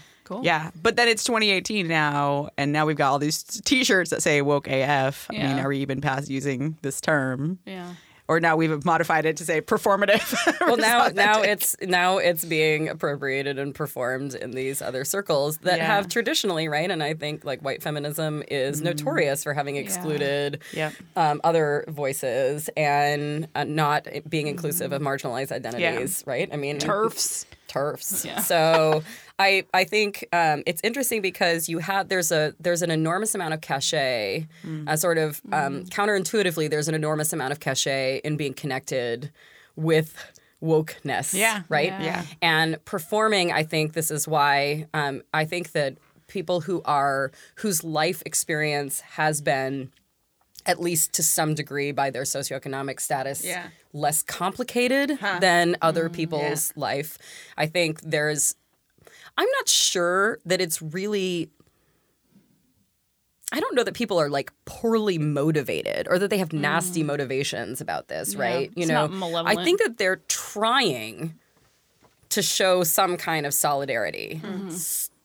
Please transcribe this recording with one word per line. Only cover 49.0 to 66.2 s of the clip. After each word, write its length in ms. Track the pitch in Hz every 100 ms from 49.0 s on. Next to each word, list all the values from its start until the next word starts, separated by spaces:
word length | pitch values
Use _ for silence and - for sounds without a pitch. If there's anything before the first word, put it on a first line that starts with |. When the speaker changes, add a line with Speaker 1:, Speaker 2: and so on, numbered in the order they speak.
| -
Speaker 3:
has 300 | - 156 151
been, 500 | 147 135 135 139 131 _ _ _ _ _ _ - -
at 160 | 175
least 320 | 175 165 -
to 100 | -
some 320 | 156 - 156 151
degree 360 | 147 143 139
by 180 | 139 139
their 140 | 123
socioeconomic 760 | 131 143 139 135 139 135 139 131
status, 440 | - 143 135 139 180
Speaker 2:
Yeah. 220 | 180 175 - _
Speaker 3:
less 280 | 147 147 156
complicated 960 | - - 180 190 247 240 247 269 277 285
Speaker 2:
Huh. 180 | 202 180
Speaker 3:
than 380 | 185 175 170 175
other 280 | 165 160 165
Speaker 2:
Mm, 40 |
Speaker 3:
people's 600 | 170 160 156 147 151 - -
Speaker 2:
yeah. 60 |
Speaker 3:
life. 360 | 123 135 156 - - - - -
I 80 | 156
think 360 | 180 165 160
there's, 520 | 160 156 151 151 - - _ _ _ _ - - - -
I'm 100 | 403 539
not 120 | -
sure 680 | - - 185 175 185 202 - 170
that 140 | 180
it's 200 | 180 -
really, 680 | 160 175 202 208 185 175 160 _ _ _ _ _ _ _ _ _ _ _ _ _ _ _ _ _ _ _ -
I 80 | 277
don't 140 | 494
know 100 | 285
that 120 | 226 -
people 240 | 233 180
are, 80 | 147
like, 220 | 143 135 _ -
poorly 520 | - 226 226 214 170
motivated 920 | 151 143 147 151 127 76 - - -
or 120 |
that 100 | 180